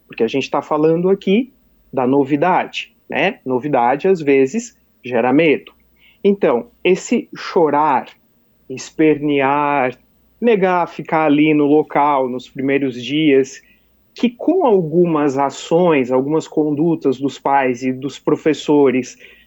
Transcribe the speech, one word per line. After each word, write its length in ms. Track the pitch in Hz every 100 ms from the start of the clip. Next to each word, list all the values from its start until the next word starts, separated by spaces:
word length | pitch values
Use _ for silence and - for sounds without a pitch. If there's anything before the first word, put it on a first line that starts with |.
| _
porque 160 | -
a 60 | 113
gente 200 | 139 139
tá 140 | 151
falando 460 | - 151 156 165 185
aqui 440 | 196 - 202 262 _ _ _ _
da 140 | 131 123
novidade, 880 | 139 135 147 175 165 113 - - _ -
né? 320 | 123 175 -
Novidade, 640 | 131 127 151 131 120 139 190
às 140 | 185
vezes, 580 | 139 135 135 226 233 _ _ _
gera 300 | 123 123 123
medo. 400 | 139 165 123 - _ _ _ _ _
Então, 460 | 196 196 175 117 - _
esse 440 | 180 185 - 240 - -
chorar, 760 | - 190 156 147 151 131 - _ _ _ _ _ -
espernear, 1300 | 131 - - 156 147 147 143 135 143 147 143 127 123 _ _ _ -
negar 480 | 233 214 185 180 165
ficar 360 | - 156 165
ali 300 | 156 147 156
no 120 | 151 143
local 640 | 151 147 151 143 143 131
nos 200 | 127 -
primeiros 540 | 139 135 139 139 120
dias, 600 | 123 147 156 135 131 - _ _ _ _ _
que 160 | - 240
com 340 | - - 370
algumas 720 | 294 196 156 165 175 151 147 131
ações, 760 | 139 - - 170 180 147 120
algumas 340 | 131 139 156 -
condutas 720 | - 151 143 170 160 139 123
dos 180 | 135 -
pais 460 | 143 139 131 123
e 100 | 131
dos 240 | 131 139 -
professores 1040 | - 147 160 143 - 147 139 127 123 - - -